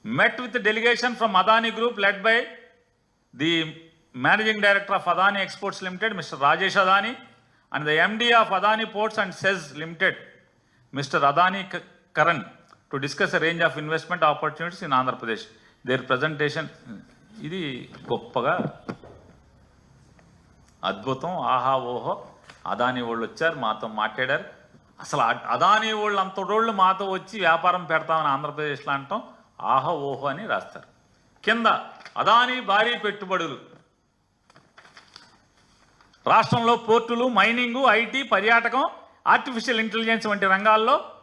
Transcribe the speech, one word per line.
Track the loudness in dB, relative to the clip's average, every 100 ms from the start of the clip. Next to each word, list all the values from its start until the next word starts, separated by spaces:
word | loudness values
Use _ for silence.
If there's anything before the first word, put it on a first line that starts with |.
Met | -6 0 0 -2
with | -6 -2 -2
delegation | 0 0 0 -2 -2
from | 2 2
Adani | 4 4 2 -2
Group | -4 0
led | 0 2
by | 2 2 -2 -14 -20 _ _ _ _ _ _
the | -4 0 0 -2 -8 -20 _ _ -2
Managing | 0 2 0 2
Director | 2 2 0 -2
of | 0
Adani | 2 2 2
Exports | -6 -6 -8 -8
Limited, | -10 -4 -4 -4
Mister | -10 0
Rajesh | 2 2 2 2
Adani, | 4 2 0 -8 -18 _ _ _ _
and | -6 0
the | 2 2
M | 2
D | 4
of | 4 4
Adani | 2 2 0 -2
Ports | -4 -4 -2
and | -6
sez | -2 -2 -2 -6 -12
Limited, | -12 -2 -2 -2 -16 -20 _ _ _ _ _
Mister | -8 -2 2
Adani | 2 4 2 0 -8
K-, | -12 -14 _ _
Karan, | 2 2 2 -4 -18 _ -20 _
to | -6
discuss | -6 -2 0
a | 2
range | 0 2 0
of | 0
investment | -4 -4 -4 2
opportunities | 2 2 -4 -6 -10 -8 0
in |
Andhra | 0 0 -4
Pradesh. | -6 -6 -8 -20 _ _
Their | -2 -2 0
presentation, | 0 0 -2 -2 -2 -10 -14 -18 -18 -20 _ _ -14 -10
ఇది | -8 -8 -10 -14 -18 -6
గొప్పగా | -6 -4 -4 -2 -2 -4 -8 -14 -14 -16 -20 -20 -20 _ _ _ _ _ _ _ _ _ _ _ _ _ _ -6
అద్భుతం, | -4 -6 -4 -4 -4 0
ఆహా | 2 2 0 -2
ఓహో, | -6 -6 -8 -10 -20 -20 -14 -8
అదాని | 0 0 0 -4
వాళ్ళు | -4 -6
వచ్చారు, | -2 -2 0
మాతో | -4 -4 -6 -4
మాట్లాడారు. | -4 -2 -2 -2 -6 -20 _ -20 _ -20
అసలు | -6 0 0
అ-, | 0 -2
అదాని | 2 4 4 2 -2
వాళ్ళు | 0 0
అంతటోళ్ళు | -2 -4 0 0 2 4
మాతో | 4 4 -2
వచ్చి | -4 -6 0 2
వ్యాపారం | 4 2 0 0
పెడతామని | -2 0 0 0
ఆంధ్రప్రదేశ్లో | -2 -4 -6 -6 -6 -4
అంటాం, | -6 -4 -8 -8 -20 _ -8 0
ఆహా | 2 2 -4 -4
ఓహో | -4 -6
అని | -6 -4
రాస్తారు. | -4 -4 -18 -20 _ _ _ _ _
కింద | -2 2 2 2 -4 -18 -12 -2
అదాని | 4 4 4 -2 0
భారీ | 2 2 -2
పెట్టుబడులు, | -4 -6 -4 -2 -2 -8 -16 -20 _ _ _ _ _ _ _ -20 _ -20 -20 -20 _ -20 -20 _ _ _ _ _ _ _ _ _
రాష్ట్రంలో | 4 4 4 2 2 2 4
పోర్టులు, | 2 2 0 2 4
మైనింగ్, | 4 2 -2 2 4 4
ఐటీ, | 2 -4 0
పర్యాటకం, | 0 4 4 4 0 -2 -4 -20 _ 2
ఆర్టిఫిషియల్ | 2 2 -6 -2 -2
ఇంటెలిజెన్స్ | -2 -2 0 0 0
వంటి | 0 2
రంగాల్లో | 4 4 4 4 0 -2 -20